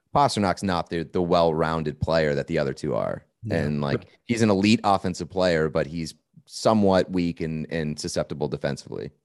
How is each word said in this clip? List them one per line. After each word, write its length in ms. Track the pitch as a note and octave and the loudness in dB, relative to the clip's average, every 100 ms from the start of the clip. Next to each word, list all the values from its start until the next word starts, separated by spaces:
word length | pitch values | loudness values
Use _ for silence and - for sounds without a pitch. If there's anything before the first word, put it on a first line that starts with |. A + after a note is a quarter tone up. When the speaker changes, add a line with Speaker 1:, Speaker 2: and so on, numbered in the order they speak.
| _ | _
Speaker 1:
Pasternak's 520 | D3 C#3 - G2 E2+ | 2 2 2 0 0
not 260 | G2+ F2 E2 | -2 -2 -2
the, 140 | E2+ | -6
the 180 | D#2 F#2 | -4 -2
well-rounded 800 | F2 F2 E2+ D#2+ D#2+ D#2+ D2+ C#2+ | 2 4 4 2 0 -2 -4 -4
player 340 | - E2 D#2 | 0 2 2
that 140 | C#2+ C2+ | 0 -2
the 100 | D#2+ | -2
other 140 | C#2 | -2
two 240 | C2+ D2 A#1 | -4 -4 -2
are. 260 | G1+ G1+ - _ | -4 -6 -12 _
Speaker 2:
Yeah. 140 | G#2+ E2 | -4 -2
Speaker 1:
And, 220 | D2 D2 | -2 -2
like, 280 | C#2+ C#2 - _ | -2 -4 -6 _
he's 180 | - A#2 | -4 2
an 80 | A2+ | 4
elite 300 | F#2+ G#2 A#2 | 4 4 4
offensive 480 | G#2 F#2+ F#2+ E2+ E2+ | 4 2 0 -6 -6
player, 380 | F#2+ F2+ E2 D#2 | 0 2 2 0
but 180 | D#2+ C#2+ | -2 -4
he's 280 | E2 D#2 - _ _ _ | -4 -8 -10 _ _ _
somewhat 600 | - A#2+ A2 G2 F#2 - | -2 2 4 6 4 2
weak 320 | F#2 E2+ E2 | 0 -2 -2
and, 240 | D#2+ D#2+ D2+ | -6 -6 -6
and 300 | E2 D2+ D2+ | -4 -4 -6
susceptible 480 | F2 - D#2 D2 D2 | -4 -4 -4 -4 -6
defensively. 600 | C#2+ C#2+ C2+ - G1+ G#1 - | -4 -4 -6 -8 -10 -10 -14